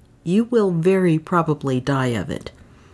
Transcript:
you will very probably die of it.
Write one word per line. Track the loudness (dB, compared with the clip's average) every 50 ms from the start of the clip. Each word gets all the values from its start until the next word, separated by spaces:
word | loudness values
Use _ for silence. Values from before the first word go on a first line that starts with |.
| _ _ _ _ -4
you | 0 0 0 0
will | 2 0 2 2 2
very | 0 0 2 2 2 4 4 2 2 0
probably | 0 0 0 0 0 0 -2 -2 -2 -2 -2 -2
die | -2 -2 -2 0 -2
of | -2 -2 -4 -4 -6
it. | -8 -10 -10 -14 -18 -20 -20 -20 -20 -20 -20 -20